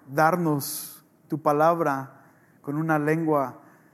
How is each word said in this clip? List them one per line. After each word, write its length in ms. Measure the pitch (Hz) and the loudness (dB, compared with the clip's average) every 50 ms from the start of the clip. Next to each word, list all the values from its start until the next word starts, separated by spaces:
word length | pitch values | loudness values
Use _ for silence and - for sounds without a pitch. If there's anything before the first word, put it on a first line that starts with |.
| _ | _
darnos 1000 | - 135 156 156 160 175 180 170 160 151 139 131 - - - - - - - _ _ _ _ _ - | -6 0 2 2 2 2 2 0 0 -2 -2 -4 -6 -10 -12 -12 -14 -18 -20 _ _ _ _ _ -8
tu 120 | 165 147 | -8 -2
palabra 840 | - 151 147 147 156 165 170 170 160 147 139 135 131 131 - - - - _ _ _ _ _ _ | 0 0 2 4 4 4 2 2 0 -2 -2 -4 -6 -10 -16 -20 -20 -20 _ _ _ _ _ _
con 140 | - 147 143 | -10 -6 -4
una 240 | 151 160 160 156 151 | -2 0 0 0 0
lengua 640 | 147 151 156 160 165 156 151 143 135 123 120 - - - - _ _ _ | 2 0 0 0 0 0 0 0 0 -2 -6 -14 -20 -20 -20 _ _ _